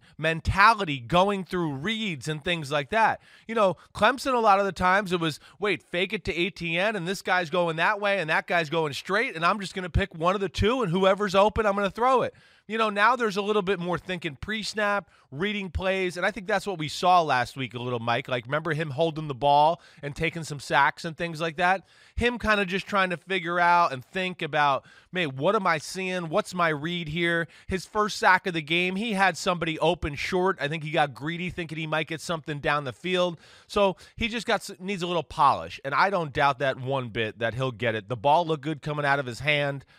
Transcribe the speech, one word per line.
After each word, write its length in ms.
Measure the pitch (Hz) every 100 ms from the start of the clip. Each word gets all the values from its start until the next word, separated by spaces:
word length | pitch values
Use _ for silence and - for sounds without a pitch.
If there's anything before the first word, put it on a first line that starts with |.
| _ -
mentality, 800 | 156 160 - 190 214 214 180 135
going 440 | 113 175 196 196
through 280 | 175 180 160
reads 560 | 135 170 220 214 143 151
and 160 | 151
things 260 | 180 170 139
like 200 | 147 131
that. 300 | 220 202 98 _ - -
You 60 |
know, 220 | 226 190 - -
Clemson, 400 | - 214 269 277
a 40 | 247
lot 220 | 220 196
of 60 | 196
the 60 |
times 380 | 175 185 196 190
it 80 | 180
was, 200 | 165 - - -
wait, 240 | 202 160
fake 300 | _ 175 190
it 120 | 214 -
to 80 | 160
A 120 | 185
T 280 | - 170 170
N, 180 | 208 214
and 120 | 165
this 140 | 196
guy's 280 | 208 180 160
going 260 | 180 170 160
that 240 | 180 214
way, 200 | 202 196
and 80 | 156
that 160 | 175 190
guy's 240 | 175 151
going 220 | 165 151
straight, 420 | 123 - 202 254 160
and 80 |
I'm 140 | 175 208
just 140 | 185
gonna 160 | 190 180
pick 240 | - 196
one 200 | 165 170
of 60 | 202
the 80 | 190
two, 340 | - 202 262
and 80 | 196
whoever's 420 | 185 190 196 208
open, 320 | 190 208 226 214
I'm 80 |
gonna 160 | 202 196
throw 320 | - 254 254
it. 120 | 113 - _ _ -
You 120 | 220
know, 100 | 220
now 260 | 202 214
there's 220 | 254 220 185
a 60 |
little 180 | 202 214
bit 180 | 190 180
more 200 | 175 165
thinking 380 | - 180 170 131
pre-snap, 720 | 202 214 180 214 208 202 - _ -
reading 380 | 135 202 208 190
plays, 460 | - 185 190 180 175
and 80 |
I 60 | 196
think 160 | 214 185
that's 200 | 196 202
what 120 | 165
we 100 | 156
saw 320 | - 180 180
last 380 | 156 127 120 135
week 160 | 127
a 40 | 120
little, 200 | 123 120
Mike. 280 | 117 117 131
Like, 200 | 127 120
remember 260 | 151 160
him 160 | 151 160
holding 400 | 135 165 151 156
the 60 |
ball 480 | 120 143 143 151 170 - -
and 160 | 143 139
taking 280 | 165 170
some 140 | 143 143
sacks 440 | - 151 147 -
and 100 | 170
things 280 | 151 170 156
like 140 | 165 156
that? 260 | 180 190 - _ - -
Him 220 | 233 240
kinda 260 | 214 208
just 220 | 185 185 -
trying 240 | 202 185
to 80 | 170
figure 420 | - 190 165 175
out 320 | 175 175 170
and 100 | 131
think 380 | - 190 185 170
about, 460 | 160 151 147 131 - - -
"Man, 240 | 185 156 131
what 180 | 165
am 120 | 214 190
I 100 | 156
seeing? 540 | - 185 185 185 165
What's 240 | 190 -
my 160 | 180 165
read 380 | 147 160 175 156
here?" 400 | 170 170 170 165 - -
His 180 | 185
first 320 | - 214 208 -
sack 280 | 214 185 196
of 80 |
the 80 | 165
game, 340 | 147 170 180 190
he 160 | 233
had 240 | 190 190 156
somebody 420 | 196 175 165 151
open 340 | 156 175 160
short. 420 | 139 - 185 185 180
I 100 | 143
think 160 | 160
he 60 | 151
got 220 | 156 147
greedy 380 | 117 151 170 180
thinking 260 | 180 160 156
he 100 | 156
might 200 | 156 156
get 160 | 160
something 380 | - 165 156 147
down 240 | 156 147
the 80 | 135
field. 440 | - 185 180 180 165 - - -
So 300 | 208 196 - - -
he 120 | 226
just 180 | 233 233
got 140 | 202
s-, 180 | - 202
needs 240 | 185 196
a 40 | 175
little 160 | 175
polish, 560 | - - 143 98 85 -
and 100 | 139
I 140 | 139 190
don't 240 | 190 151
doubt 280 | 147 139 127
that 200 | 135 107
one 280 | 127 135 120
bit 300 | 113 110 101
that 140 | 113
he'll 180 | 117 131
get 220 | 107 120
it. 140 | 110 98
The 80 | 120
ball 300 | 139 160 160
looked 160 | 156
good 180 | 147 147
coming 240 | 156 147
out 140 | 143 139
of 80 | 123
his 140 | 113
hand. 440 | 143 147 143 139 -